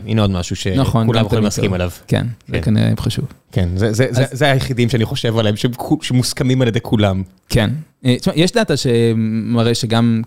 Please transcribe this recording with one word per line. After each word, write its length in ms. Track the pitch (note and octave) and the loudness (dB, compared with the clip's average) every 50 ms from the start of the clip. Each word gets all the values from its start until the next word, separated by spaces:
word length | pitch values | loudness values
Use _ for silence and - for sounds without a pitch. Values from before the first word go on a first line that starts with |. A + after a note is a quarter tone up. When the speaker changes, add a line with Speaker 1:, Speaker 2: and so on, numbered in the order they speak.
| - | -2
Speaker 1:
הנה 160 | G#2 A2 A2+ | -2 0 0
עוד 100 | G#2+ G2 | 2 2
משהו 240 | F#2+ F2+ F2 - G2 F2+ - G2 F#2 | 0 -2 -4 -4 -6 -6 -4 -2 0
Speaker 2:
נכון, 280 | C3+ C3 A#2 - A2+ A2+ | 0 0 2 2 0 2
Speaker 1:
שכולם 160 | A2+ A#2 A2+ | 2 2 2
Speaker 2:
גם 60 | A2+ | 2
Speaker 1:
יכולים 40 | G#2 | 2
Speaker 2:
תמיד 140 | - A2 G#2+ | 2 0 0
Speaker 1:
להסכים 220 | G#2 F#2+ - A2 | 0 0 0 -2
Speaker 2:
טוב. 80 | G2+ F#2 | 0 0
Speaker 1:
עליו. 160 | F2+ F2+ F2+ - - - - | 0 -2 -4 -4 -8 -6 -2
Speaker 2:
כן, 200 | - G#2 G2 A#2+ A#2 - _ - | -2 -2 -2 -2 -6 -10 _ -8
זה 60 | B2+ | -6
Speaker 1:
כן. 80 | A2 | -4
Speaker 2:
כנראה 300 | - - A2 G#2+ A2+ A2+ A2 - | 0 0 2 2 2 2 0 0
חשוב. 260 | - A#2 - - - - - - _ _ | -2 -4 -4 -4 -6 -8 -8 -14 _ _
Speaker 1:
כן, 180 | - - F2 F2 F2+ | -2 -2 -2 0 0
זה, 180 | F#2 G2+ A2+ A2 | 0 0 0 0
זה, 140 | G#2+ C3+ B2 | 0 0 0
זה, 120 | - B2+ C3 | 2 0 0
Speaker 2:
אז 60 | - | 0
Speaker 1:
זה 200 | - B2 C#3+ C#3+ | 0 0 0 2
היחידים 380 | C3+ C3+ - - C3 A2+ A#2+ A2+ | 2 2 0 -2 0 0 0 2
שאני 160 | C3+ A#2+ A2+ | 2 0 0
חושב 320 | - - A#2 - A#2+ A2 A2+ | 0 -2 -4 -2 -2 0 2
עליהם, 180 | A2 G#2 G#2+ | 2 0 0
שהם 160 | G#2 - B2+ A#2 | 0 -2 -4 -4
כו-, 240 | - - - D#3 D3+ | -4 -4 -2 -2 -2
שמוסכמים 600 | - - B2 B2+ A#2+ - - - D3 B2+ C3 C3 | -2 0 0 0 0 0 -2 -2 0 0 2 2
על 60 | C3 A#2 | 2 0
ידי 120 | G2+ A#2 | 0 -2
כולם. 420 | - - - A2 G#2 G2+ F#2+ F#2+ F#2+ - - _ _ - | -2 0 2 2 2 2 2 0 -4 -8 -10 _ _ -2
Speaker 2:
כן. 200 | - A#2 A2 - B2 D#3 D#3 _ _ _ - | 0 0 0 0 -2 -4 -10 _ _ _ 0
אה, 100 | B2+ B2 - | 0 0 0
תשמע, 140 | - - - | 0 -2 0
יש 160 | D3+ E3 F#3 | 2 0 2
דאטה 260 | - A3+ A3 - D#3+ C3 | 2 0 0 0 0 -2
שמראה 1000 | - C3+ A#2+ A#2 A#2 A#2 A2+ A2+ A2+ A2 A2 A2+ G#2+ G#2+ A#2+ A#2 A2+ A#2 A#2 | 0 0 2 2 4 2 2 2 0 0 -2 -2 -2 -2 0 2 2 2 0
שגם, 460 | - - A2 A2+ A#2 A#2 A#2 A2+ A2+ A2+ | 0 -2 0 0 2 2 2 2 0 -2